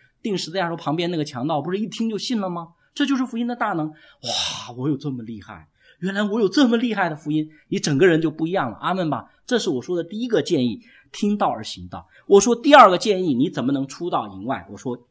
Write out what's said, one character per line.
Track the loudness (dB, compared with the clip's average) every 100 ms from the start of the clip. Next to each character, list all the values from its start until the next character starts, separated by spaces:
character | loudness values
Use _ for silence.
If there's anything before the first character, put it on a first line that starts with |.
| _ _
钉 | -6 -4
十 | -4
字 | -4
架 | -4
时 |
候， | -4
旁 | -4 -2
边 | -2
那 | -4
个 | -6
强 | -6 -4
盗 | -2
不 | -2
是 | -4
一 | -6
听 | -4 -4
就 | -4
信 | -4 -4
了 | -4
吗？ | -6 -10 _ _
这 | -4 -2
就 | 0
是 | -2
福 | -4
音 | -6
的 | -4
大 | -2
能。 | -2 -4
哇， | -8 -20 _ -8 -6 -6 -8 -12 -4
我 | -2
有 | -2
这 | -4
么 | -8
厉 | -10 -14
害， | -16 -18 -20 _ -20 _
原 | -4
来 | -2
我 | -2 2
有 | 2
这 | 4 4
么 | 4
厉 | 0
害 | 0 -2
的 | -2
福 | -2
音， | -2 -4 -10 _
你 | -4
整 | 0 4
个 | 6
人 | 6
就 | 2
不 | -2 -2
一 |
样 | -2 -4
了， | -6
阿 | -4
门 | -2 -2
吧。 | -4 -8 _ -4
这 | -2
是 | 0
我 | -4
说 | -2 -4
的 |
第 | -4 -8
一 | 0
个 | 0
建 | 2 0 0
议， | -2 -10 -20 _
听 | -4 -2 2
道 | 0
而 | -2
行 | -8 -14 -14
道。 | -14 -16 -18 6
我 | 6
说 | 6 2
第 | 8 10
二 | 10
个 | 6
建 | 2 0 0
议， |
你 | 2 0
怎 | 0 -2
么 |
能 | -2 -4
出 | -8 -4
到 | -4 -4
营 | -8 -8
外？ | -8 -8
我 | -12
说 | -10 -10 _